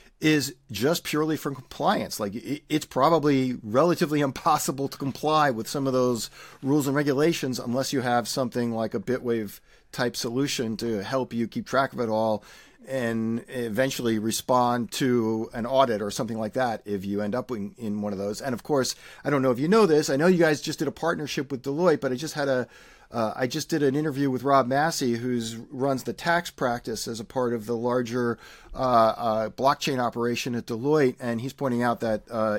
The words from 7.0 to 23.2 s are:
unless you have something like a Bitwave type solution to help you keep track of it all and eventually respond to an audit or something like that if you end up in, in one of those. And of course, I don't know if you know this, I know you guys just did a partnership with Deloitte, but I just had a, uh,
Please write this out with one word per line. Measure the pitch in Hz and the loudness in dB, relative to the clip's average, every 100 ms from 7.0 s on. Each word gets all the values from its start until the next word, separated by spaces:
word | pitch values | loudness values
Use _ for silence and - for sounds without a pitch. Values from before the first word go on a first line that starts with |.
| 147 135 160 160 139 123 | 2 2 2 2 -2 -4
unless | 120 123 131 | -2 -2 0
you | 139 | -2
have | 123 120 107 | 2 0 0
something | 143 123 123 120 | -2 -2 -2 -2
like | 113 110 | -2 -2
a | 113 | -4
Bitwave | 98 123 120 117 104 - _ _ _ | -2 -2 0 -2 -4 -10 _ _ _
type | - 123 - | -4 -4 -2
solution | 123 120 139 - 113 107 | -4 -2 -2 -2 -4 -2
to | 117 107 | -2 -2
help | 104 131 123 | -2 -4 -2
you | 117 113 | -4 -4
keep | 120 104 | -6 -2
track | 131 135 | 0 0
of | - | -2
it | 113 | -2
all | 110 110 107 - - - _ - | 0 2 0 -6 -20 -20 _ -8
and | 131 117 113 113 113 - | -4 -2 -2 -2 -4 -6
eventually | 127 117 107 135 131 120 110 | -8 -4 0 0 0 0 0
respond | 110 - - 123 123 120 113 | -2 -4 0 2 4 0 -2
to | - 135 123 110 113 110 | -2 2 2 2 -2 -4
an | 123 117 | -6 0
audit | 135 131 104 | 2 4 2
or | 104 | -2
something | - 113 110 | -4 -4 -4
like | 107 | -4
that | 127 123 107 - | -2 -2 -2 -4
if | 101 98 | -4 -2
you | 101 | -2
end | 104 120 | -2 -4
up | 123 | -4
in, | 113 101 - | -6 -8 -8
in | 110 104 | -6 -4
one | 104 | -4
of | 95 | -4
those. | 101 110 | -4 -4
And | 135 | -6
of | 120 | -6
course, | - 143 123 - - - | 0 0 0 -4 -14 -8
I | 143 | -2
don't | 143 | 2
know | 131 | 2
if | 120 | 2
you | 156 | 4
know | 226 196 | 6 6
this, | 151 156 | 4 2
I | 139 | 2
know | 175 | 4
you | 175 | 6
guys | 160 147 | 4 2
just | - 143 | -2 -4
did | 139 | -4
a | |
partnership | - 160 165 147 - 131 | -2 -4 -2 -4 -6 -6
with | 123 | -6
Deloitte, | 135 143 180 147 | -4 2 4 4
but | 135 | 0
I | 127 | -4
just | 156 | -4
had | 151 139 | -4 0
a, | 127 117 - - - - | 0 -2 -10 -20 -20 -10
uh, | 117 | -4